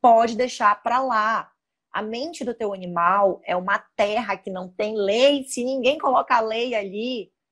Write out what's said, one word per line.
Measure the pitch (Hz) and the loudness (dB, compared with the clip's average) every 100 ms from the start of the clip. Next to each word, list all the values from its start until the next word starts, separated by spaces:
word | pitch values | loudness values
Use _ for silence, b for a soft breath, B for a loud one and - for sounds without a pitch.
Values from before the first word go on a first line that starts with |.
pode | 247 226 233 226 | 6 6 4 0
deixar | 247 - 214 208 | -4 2 2 2
pra | - 240 | 0 -2
lá. | 269 226 214 220 - _ _ _ _ | 0 0 0 -2 -6 _ _ _ _
A | - | -8
mente | 214 233 302 330 | -6 -6 -8 -8
do | 247 | -8
teu | 233 214 | -6 -6
animal | 190 185 175 170 196 202 180 | -6 -6 0 2 4 2 2
é | - | -4
uma | 180 185 208 | -4 -2 -4
terra | - - 208 214 214 196 | -4 -4 -2 -2 -4 -6
que | - | -8
não | 185 185 | -10 -10
tem | 180 214 220 | -6 -6 -2
lei. | 196 220 269 285 | 0 4 4 4
Se | 262 - | -2 -6
ninguém | 247 269 247 302 | -4 -2 0 0
colocar | - 254 - 247 | 2 2 2 0
lei | 220 226 240 | 0 -2 -4
ali, | 233 202 196 240 247 185 _ _ | -4 -6 -6 -6 -6 -10 _ _